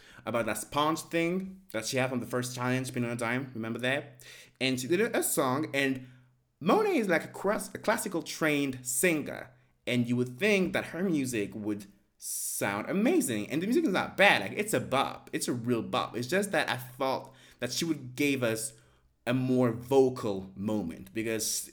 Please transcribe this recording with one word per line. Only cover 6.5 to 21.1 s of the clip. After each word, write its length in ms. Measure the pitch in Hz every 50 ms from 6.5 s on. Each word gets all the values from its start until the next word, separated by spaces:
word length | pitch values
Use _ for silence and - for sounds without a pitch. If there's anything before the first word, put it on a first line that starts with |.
| _ -
Monet 360 | 139 180 285 427 440 415 370
is, 120 | 277 220 190
like, 160 | 165 156 -
a 40 | -
cras-, 440 | - - - 190 220 - - -
a 60 | - -
classical 420 | - - 220 233 - 208 180 165
trained 600 | 160 - - - 170 151 147 143 143 139 127 127
singer, 680 | - - - - - 185 165 151 - - 62 50 - - - _ _ _ _ _ -
and 200 | - 120 123 120
you 100 | 120 120
would 220 | 123 123 123 123 127
think 340 | 196 220 208 190 180 -
that 140 | 92 113 107
her 180 | - - 165 185
music 480 | 202 165 147 135 123 123 107 101 95 -
would 320 | 113 104 107 104 101 - - - _ _ _ _ -
sound 720 | - - - - - - - - 135 104 101 104 - -
amazing. 580 | 143 190 214 269 370 339 233 - 113 104 104 -
And 140 | 127 156
the 40 | 180
music 180 | 214 254 349 320
is 80 | 247
not 240 | 185 143 92 - -
bad, 260 | - 190 202 156 113
like, 120 | 95 95 -
it's 180 | - 208 - -
a 60 | 127
bop, 500 | 107 92 143 135 120 69 - - - -
it's 140 | - 165 -
a 60 | -
real 300 | 135 120 123 123 123 113
bop. 340 | 101 95 107 127 92 - -
It's 100 | 110 123
just 240 | 127 175 190 208 202
that 180 | - 156 131 -
I 80 | 117
felt 560 | 127 - - - - 135 135 127 - - - - - - - - -
that 120 | 123 120
she 120 | - - 170
would 320 | 165 156 143 127 123 123
gave 260 | 127 147 143 139 127
us 300 | 120 113 113 110 110 - - - _ _ _ _ _ _ _ _ -
a 80 | 117
more 380 | 123 131 127 127 127 127 127 120
vocal 800 | 110 123 - - 139 135 131 127 127 - - 110 98 95 95 95 -
moment, 580 | 95 98 107 107 107 90 82 78 - - -